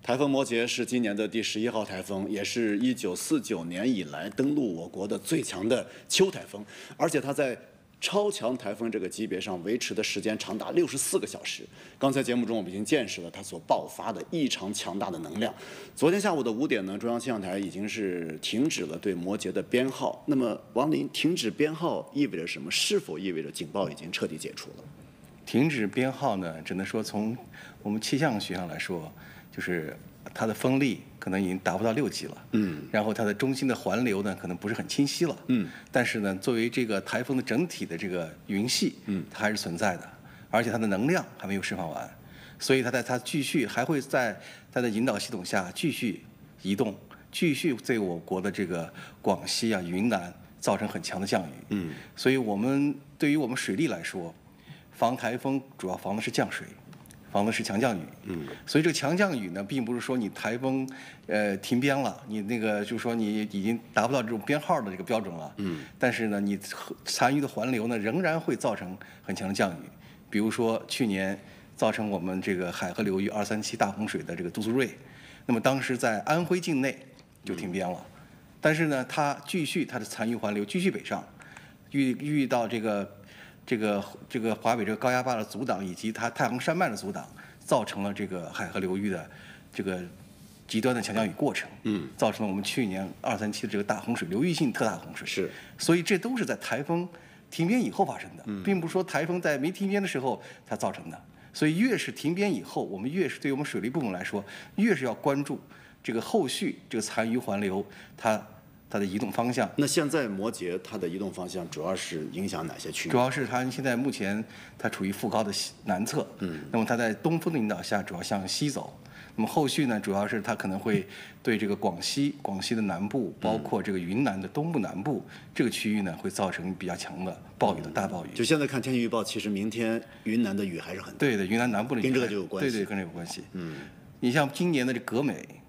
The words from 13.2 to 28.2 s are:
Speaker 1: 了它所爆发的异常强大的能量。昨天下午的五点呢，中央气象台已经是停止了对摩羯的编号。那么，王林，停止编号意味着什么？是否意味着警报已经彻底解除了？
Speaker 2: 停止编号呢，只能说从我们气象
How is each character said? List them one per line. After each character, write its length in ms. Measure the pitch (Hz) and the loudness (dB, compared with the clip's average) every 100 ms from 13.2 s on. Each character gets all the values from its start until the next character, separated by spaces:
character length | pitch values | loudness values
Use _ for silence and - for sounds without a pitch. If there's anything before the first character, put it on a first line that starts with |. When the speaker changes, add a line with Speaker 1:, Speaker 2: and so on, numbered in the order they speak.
Speaker 1:
了 100 | 85 | -8
它 100 | 98 | -10
所 180 | 95 87 - | -10 -12 2
爆 220 | 123 76 | 2 2
发 260 | - 95 | -6 -6
的 100 | 107 - | -6 -4
异 180 | 170 135 | 0 0
常 240 | - 95 | 0 -4
强 280 | 104 - 92 | -4 -4 -2
大 100 | 95 | -2
的 80 | 85 | -4
能 200 | 80 87 | -6 -2
量。 120 | 110 - - - - - | -2 -2 -14 -14 -14 2
昨 160 | 147 | 4
天 100 | 196 | 6
下 100 | 202 | 4
午 120 | 165 | 2
的 80 | 117 | 2
五 160 | 110 151 | 2 2
点 180 | 113 95 | 2 0
呢， 100 | 101 | -2
中 100 | 117 | -2
央 100 | 120 | -2
气 60 | 120 | 0
象 160 | 113 | -2
台 160 | 92 98 | -2 -2
已 100 | 98 | -2
经 220 | 85 104 | -4 -4
是 480 | 104 101 87 82 78 | -2 -2 -2 -4 -6
停 260 | - 107 147 | -4 2 2
止 140 | - | 2
了 120 | 85 82 | -4 -2
对 160 | 101 | -2
摩 240 | 87 90 104 | 0 0 -2
羯 160 | 95 | -2
的 80 | 95 | -2
编 260 | - 123 131 | 2 2 2
号。 340 | 131 120 - - | 0 -2 -2 0
那 80 | 139 | 2
么， 200 | 123 101 - | 2 -2 -4
王 180 | 113 143 | 0 2
林， 180 | 147 143 | 2 0
停 260 | - 151 175 | 0 2 2
止 140 | 220 | 0
编 240 | - 151 | 2 0
号 340 | 160 165 107 - | 2 0 0 -2
意 140 | 139 143 | 0 0
味 100 | 90 | 0
着 80 | 85 | -4
什 160 | - | -6
么？ 80 | 73 | -2
是 300 | - - 202 | 0 2 2
否 180 | - 78 | 0 -4
意 140 | 95 | -2
味 100 | 82 | -2
着 80 | 73 | -4
警 180 | - 82 | -6 -6
报 200 | 101 90 | 0 -2
已 60 | 76 | -2
经 160 | 82 | -8
彻 160 | - 98 | -2 -2
底 100 | 78 | -4
解 160 | - - | -8 -10
除 140 | - - | -14 -16
了？ 60 | - - - - - - - | -18 -18 -20 -20 -20 -18 0
Speaker 2:
停 200 | 117 151 | 4 4
止 200 | 139 104 | 4 0
编 240 | 127 127 | 2 0
号 240 | 131 139 101 | 2 0 2
呢， 260 | 87 80 | -2 -4
只 140 | 76 92 | -6 -4
能 100 | 101 | -2
说 160 | 113 | -2
从 340 | 110 104 107 120 - - - - | -2 -2 -2 -2 -8 -16 -18 -10
我 80 | 107 | -2
们 100 | 104 | -2
气 200 | - | 0
象 200 | 139 | 2